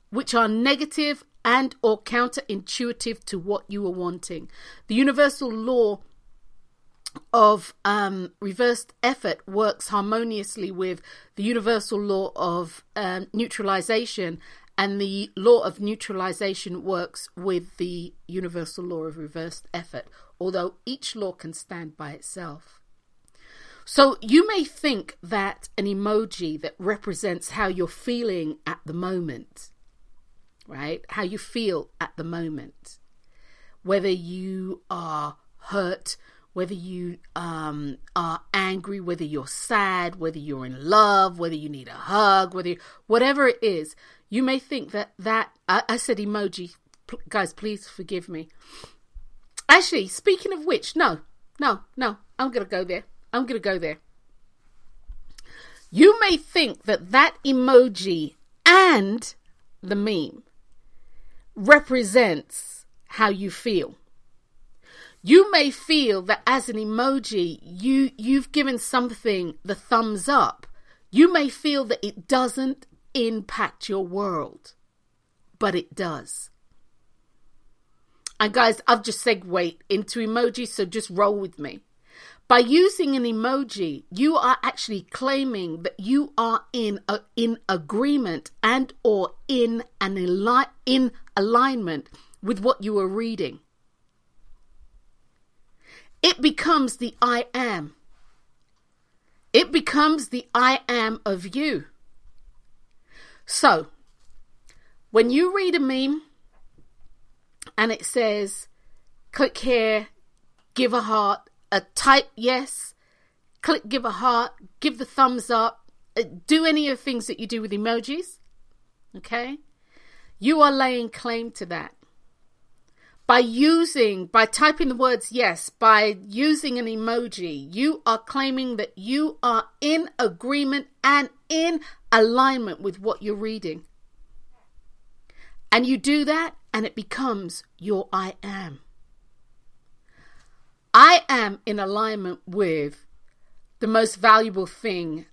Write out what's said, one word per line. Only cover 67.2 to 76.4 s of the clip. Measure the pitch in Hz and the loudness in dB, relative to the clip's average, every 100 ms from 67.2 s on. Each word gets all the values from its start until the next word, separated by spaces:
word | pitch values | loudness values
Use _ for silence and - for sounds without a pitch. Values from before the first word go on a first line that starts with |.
| - 214 175 156 | -2 -4 -4 -6
you, | 160 180 233 269 269 - | -16 -6 0 2 2 -2
you've | 220 269 262 | 0 0 0
given | 294 269 240 | -2 0 -2
something | - 254 240 220 233 196 175 - 185 | -2 -2 -2 -4 -2 -2 -4 -8 -8
the | 196 | -8
thumbs | - 233 226 208 175 | 0 0 0 -4 0
up. | 277 151 - - - - _ _ | 2 2 -2 -16 -20 -20 _ _
You | 202 339 | 6 8
may | 339 285 | 6 0
feel | - 302 285 233 | -2 -2 -2 -2
that | - 208 | -4 -6
it | 202 - | -8 0
doesn't | 262 254 - 262 277 - _ _ | 2 2 -2 -4 -6 -12 _ _
impact | 277 226 220 196 - 214 - - | -2 -2 -4 -8 -6 -6 -6 -8
your | 196 185 | -6 -4
world, | 185 202 170 135 - - _ _ _ _ _ _ _ _ - | -4 -4 -6 -8 -14 -20 _ _ _ _ _ _ _ _ -4
but | 208 180 | -2 -2
it | - - | -6 -8
does. | 180 147 - - | -8 -8 -12 -14